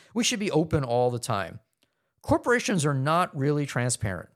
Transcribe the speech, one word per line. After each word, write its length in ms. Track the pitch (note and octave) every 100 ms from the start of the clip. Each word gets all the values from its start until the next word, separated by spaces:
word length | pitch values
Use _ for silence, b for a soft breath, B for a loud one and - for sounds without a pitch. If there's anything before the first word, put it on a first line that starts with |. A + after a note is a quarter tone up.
| B
we 120 | A3 A3+
should 140 | A3+
be 120 | G3
open 320 | D#3 D#3+ D#3
all 260 | B2+ A#2+ B2
the 60 | A#2+
time. 440 | - G#2 F2+ - - _ _ _ _ _
Corporations 640 | - D#4 C#4+ A#3+ - F#3+ D3
are 80 |
not 440 | C3+ C#3 E3 F3+ D3
really 280 | C#3 D3 C#3+
transparent. 640 | C3 B2 - G#2 F2 -